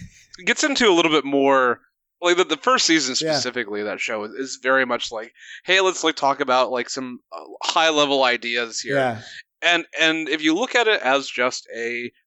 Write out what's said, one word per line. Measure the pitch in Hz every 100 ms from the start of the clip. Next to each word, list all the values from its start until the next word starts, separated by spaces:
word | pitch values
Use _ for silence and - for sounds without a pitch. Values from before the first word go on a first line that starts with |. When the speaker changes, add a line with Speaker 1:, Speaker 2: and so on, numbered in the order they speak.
| 175 - _ -
Speaker 1:
it | 180
gets | 247
into | 302 269 233
a |
little | 175 165
bit | 151 135
more, | 139 139 135 127 117 _ _ _ _
like, | 175 175
the, |
the | 170 151
first | - 254 -
season | 160 131 123
Speaker 2:
Yeah. | 156
Speaker 1:
specifically, | 147 123 120 104 104
that | 104 95
show | - 110
is, | 104
is | 107 131 -
very | 131 131 127
much | 120 -
like, | 113 117 _ - - -
"Hey, | 190
let's, | 190 170
like, | 160 151
talk | 135 139
about, | 135 127 120
like, | 120 120
some, | - 127 123 _
uh, | 85 - -
high | - 175 160
level | 151 143 139
ideas | 127 120 117 120 117 107
here." | 117 139
Speaker 2:
Yeah. | 127 110 - - - _
Speaker 1:
And, | 165 175 165 -
and | 160 160 151
if | 156
you | 156 165
look | 254 247
at | 220
it | 208
as | 127 139 131
just | - 123 - - 113
a | 117 120 120 -